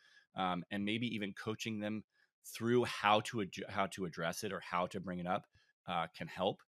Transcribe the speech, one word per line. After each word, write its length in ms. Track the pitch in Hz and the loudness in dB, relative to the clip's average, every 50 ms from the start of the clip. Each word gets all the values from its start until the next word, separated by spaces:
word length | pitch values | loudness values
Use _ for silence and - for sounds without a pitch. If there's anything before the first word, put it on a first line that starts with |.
| _ _ - - - _ _ | _ _ -20 -20 -20 _ _
um, 280 | - 92 90 90 90 85 - | -2 0 0 0 -2 -4 -4
and 140 | 104 101 101 | -4 -2 -2
maybe 220 | 101 110 113 123 117 117 | 0 0 0 -2 -2 -2
even 180 | 107 104 98 98 | -4 -4 -6 -6
coaching 480 | - - 113 110 - - 117 110 104 | -6 -4 -4 -4 -4 -4 -4 -4 -2
them 240 | 104 104 107 107 - _ _ _ _ _ _ _ - | -4 -4 -4 -6 -8 _ _ _ _ _ _ _ -18
through 380 | - - - 113 117 120 123 120 | -14 -8 -2 2 6 6 6 6
how 360 | - - - - 104 107 107 | 4 2 2 6 8 8 6
to 220 | 107 - 123 113 101 | 6 2 -2 -2 -4
ad-, 80 | 87 - - 98 - | -4 -4 -8 -8 -4
how 180 | 101 104 98 | 0 0 0
to 180 | 92 - - 95 | 0 0 -2 -4
address 400 | 85 78 - 82 82 85 - 110 | -4 -2 -2 -2 -2 -2 -2 -4
it 80 | 101 95 | -4 -4
or 80 | 87 | -6
how 260 | - - 90 87 90 | -4 -2 0 0 0
to 140 | 90 - 98 | 0 -2 -4
bring 180 | 85 95 90 90 | -6 -4 -4 -4
it 80 | 87 | -2
up, 200 | 87 92 - - _ _ _ _ _ _ _ _ - | 0 -2 -2 -2 _ _ _ _ _ _ _ _ -4
uh, 180 | 90 85 82 82 - | -2 0 -2 -2 -4
can 120 | - 90 80 | -8 -10 -8
help. 320 | - 95 92 101 104 - - | -4 0 0 0 0 0 -6